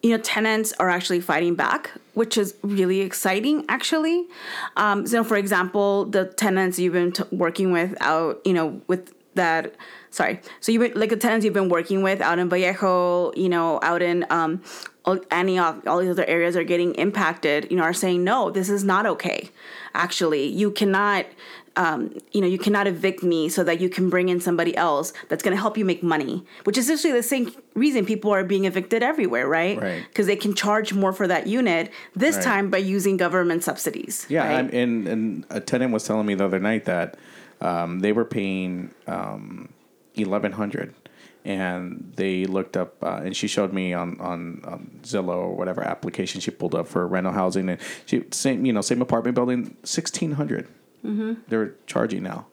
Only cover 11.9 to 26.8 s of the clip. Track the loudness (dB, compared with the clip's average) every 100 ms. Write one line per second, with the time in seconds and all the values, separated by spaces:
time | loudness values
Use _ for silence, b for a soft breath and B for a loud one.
11.9 | 0 2 2 2 2 2 2 2 2 2
12.9 | 4 4 2 0 0 0 2 2 2 0
13.9 | 2 2 0 0 0 0 -2 B B B
14.9 | B -2 -2 0 0 2 2 2 0 -2
15.9 | 0 2 0 2 2 2 2 2 2 2
16.9 | 2 0 2 0 0 0 0 0 0 2
17.9 | 0 0 2 2 2 0 0 0 0 2
18.9 | 2 2 -2 -2 -4 -6 B B B B
19.9 | -2 -2 0 2 2 0 0 0 2 2
20.9 | 4 2 2 -2 -12 B B B 0 0
21.9 | 0 -4 -8 -4 0 2 2 2 2 2
22.9 | 0 -2 0 0 2 0 0 2 2 0
23.9 | 2 2 2 2 2 0 2 2 2 2
24.9 | 2 -2 B B -2 0 0 0 0 0
25.9 | 0 2 0 0 -6 -8 B 2 2